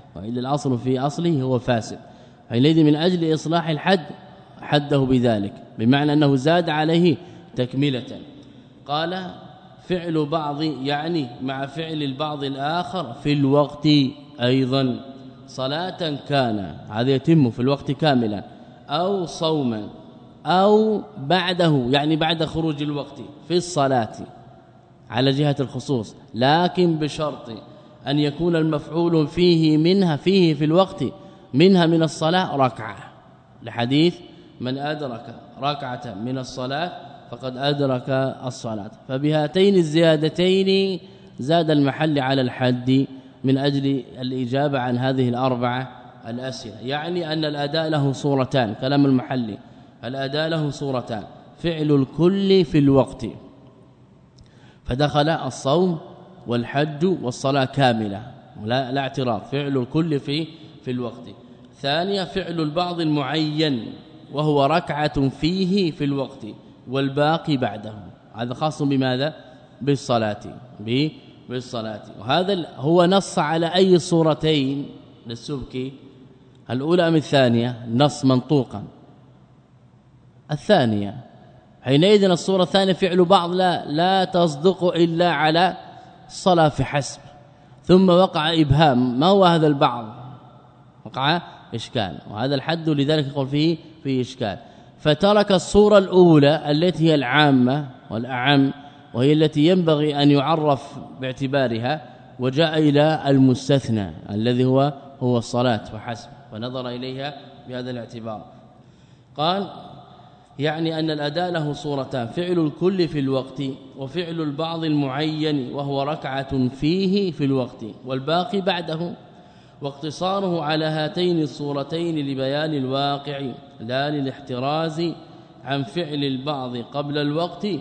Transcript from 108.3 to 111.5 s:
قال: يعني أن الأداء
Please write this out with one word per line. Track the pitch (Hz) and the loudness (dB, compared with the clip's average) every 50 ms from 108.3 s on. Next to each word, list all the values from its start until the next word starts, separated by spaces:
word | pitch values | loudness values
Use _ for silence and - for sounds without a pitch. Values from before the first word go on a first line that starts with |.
| 107 101 - - - - - - - - - - - _ - _ - _ _ _ - | -12 -12 -14 -18 -20 -20 -20 -20 -20 -20 -20 -20 -20 _ -20 _ -20 _ _ _ -8
قال: | 143 151 170 185 202 190 - - - - - - - - - - - - - - - - _ - - | -4 -2 -2 -2 -2 -6 -8 -12 -16 -18 -20 -20 -20 -20 -20 -20 -20 -20 -20 -20 -20 -20 _ -8 -4
يعني | 139 156 151 160 165 160 160 160 | -4 -4 -2 -2 -4 -4 -2 -2
أن | 160 160 | -4 -4
الأداء | 151 151 147 147 143 170 180 180 | -4 -4 -4 -4 -4 -4 -4 -4